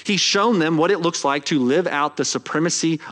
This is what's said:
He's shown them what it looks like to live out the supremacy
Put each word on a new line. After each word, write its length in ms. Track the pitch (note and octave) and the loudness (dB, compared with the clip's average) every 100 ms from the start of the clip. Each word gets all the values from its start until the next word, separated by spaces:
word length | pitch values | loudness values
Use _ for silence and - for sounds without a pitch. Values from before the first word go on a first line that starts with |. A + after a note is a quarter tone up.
He's 160 | - F#3+ | -2 0
shown 400 | - G3+ A3 G#3 | 0 2 2 2
them 160 | D#3+ D#3+ | 2 2
what 160 | E3+ | 2
it 80 | G3 | 2
looks 240 | E3+ E3+ | 0 -2
like 200 | C#3 C#3+ - | -2 -2 -2
to 120 | D3+ | 0
live 300 | B2 D#3 F3+ | 2 2 2
out 280 | C#3+ D3 - | 0 -2 -2
the 80 | |
supremacy 760 | C3 B2+ - D3+ E3 - E3 D#3 - | -4 -4 -4 -2 -2 0 -2 -2 -4